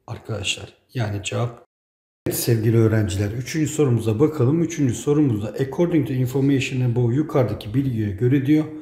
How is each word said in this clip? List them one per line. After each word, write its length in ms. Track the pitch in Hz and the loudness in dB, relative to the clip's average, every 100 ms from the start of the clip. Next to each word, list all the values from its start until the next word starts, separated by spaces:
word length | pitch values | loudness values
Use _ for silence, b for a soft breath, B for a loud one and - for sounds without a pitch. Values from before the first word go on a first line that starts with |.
| - | -16
arkadaşlar. 680 | 107 - 107 95 - 98 - _ | -14 -10 -8 -6 -8 -10 -20 _
Yani 260 | 127 104 101 | -6 -4 -4
cevap. 440 | 98 107 120 - - _ _ _ _ _ - | -6 -4 -4 -6 -20 _ _ _ _ _ -6
Evet 120 | 175 | -4
sevgili 380 | - 113 113 113 | 0 2 4 4
öğrenciler, 540 | 110 110 101 95 101 | 4 4 0 -2 -4
üçüncü 380 | 117 123 160 147 | -4 -6 -2 -2
sorumuza 520 | - 143 117 104 107 | 0 2 2 0 2
bakalım. 420 | 147 151 123 160 | 0 2 2 2
Üçüncü 320 | 160 - 135 | 0 0 0
sorumuzda 540 | - - 147 147 101 107 | 0 0 2 2 0 -4
according 600 | - 208 - 170 160 127 | -4 -4 0 0 2 0
to 40 | |
information 680 | 131 127 139 139 139 123 127 | 0 0 0 2 2 0 0
above, 340 | 127 117 120 | 0 2 2
yukarıdaki 600 | 127 156 151 113 101 104 | 2 0 0 0 -2 -4
bilgiye 360 | 120 135 110 104 | -2 -2 -2 -2
göre 360 | 98 123 143 127 | 0 2 2 4
diyor, 180 | 151 151 B | 2 2 B